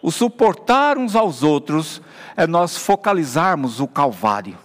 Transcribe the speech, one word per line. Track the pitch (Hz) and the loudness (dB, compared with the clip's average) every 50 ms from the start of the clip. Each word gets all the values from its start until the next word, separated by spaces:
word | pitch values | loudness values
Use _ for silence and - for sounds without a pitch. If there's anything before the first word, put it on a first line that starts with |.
| - | -2
o | 165 | -4
suportar | 160 - 240 240 - - 240 220 180 - - - 240 269 285 294 294 247 | -2 0 0 -2 2 2 2 2 2 0 0 0 2 4 4 2 2 0
uns | 254 240 196 | -2 -2 0
aos | 226 220 202 151 120 131 | 0 0 0 -2 0 2
outros | 151 151 143 - - 151 156 160 - - - - - - - - - - | 2 2 2 0 -2 -2 -2 -2 -4 -10 -16 -20 -20 -20 -20 -20 -14 -2
é | - 170 | -2 -2
nós | 165 165 175 175 170 - | 2 2 2 0 0 -2
focalizarmos | - - - 196 196 - 196 202 185 160 135 120 151 165 190 185 156 135 127 113 117 | -8 0 0 0 0 2 0 0 0 0 -2 0 0 2 2 0 0 -2 -4 -4 -4
o | 139 131 | -6 -4
Calvário | - 139 143 139 110 90 - 107 104 101 101 101 92 87 - | 0 0 0 0 0 0 0 0 0 0 -4 -10 -16 -18 -20